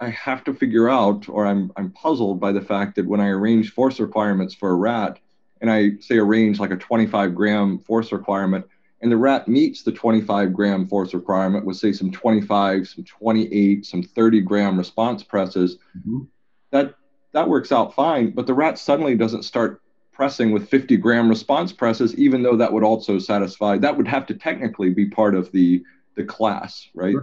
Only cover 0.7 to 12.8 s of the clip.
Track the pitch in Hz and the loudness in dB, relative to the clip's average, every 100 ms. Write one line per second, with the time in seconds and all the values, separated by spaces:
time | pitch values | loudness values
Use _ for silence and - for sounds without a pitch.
0.7 | 113 117 131 104 104 - 107 101 98 92 | 2 4 4 2 0 -4 -2 0 0 -4
1.7 | 101 95 - 160 131 101 92 101 98 98 | -6 -10 -6 -2 0 -2 -2 -2 -2 -2
2.7 | 98 101 - 92 101 101 95 110 113 107 | -4 -4 -4 -2 0 0 0 2 2 0
3.7 | - 131 127 107 110 104 95 92 - 98 | 0 0 0 -4 -2 0 0 -4 -4 -2
4.7 | 90 107 117 98 - _ _ _ _ 113 | 0 0 -2 -4 -8 _ _ _ _ 0
5.7 | 107 104 104 - 117 104 110 107 101 95 | 2 2 0 0 2 4 4 2 0 -4
6.7 | 92 - 113 104 110 95 90 104 104 98 | -6 -2 0 0 0 -2 0 0 0 0
7.7 | 92 - 113 110 98 101 98 95 95 - | -2 -2 -2 -2 -6 -4 -2 -2 -2 -6
8.7 | _ _ _ 120 113 135 131 - 135 156 | _ _ _ 0 2 2 0 0 2 0
9.7 | - 113 - 117 110 107 101 95 92 101 | -2 -6 -2 0 0 0 0 0 0 0
10.7 | 95 92 101 90 90 - 95 95 101 95 | 0 -2 -2 -2 -6 -2 -2 0 -2 -4
11.7 | 92 107 95 95 95 117 107 101 101 98 | -2 -2 -2 -6 -2 0 0 0 0 0
12.7 | 95 | -2